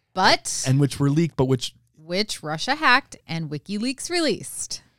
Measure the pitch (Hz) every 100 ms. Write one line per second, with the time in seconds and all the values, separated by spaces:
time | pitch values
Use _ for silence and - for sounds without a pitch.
0 | _ 185 208 - - - - 135 143 -
1 | 143 147 170 - 131 131 - - _ _
2 | 156 180 214 - 151 160 - 302 302 254
3 | - - - 165 156 147 - 202 247 269
4 | - 349 302 185 - - - - _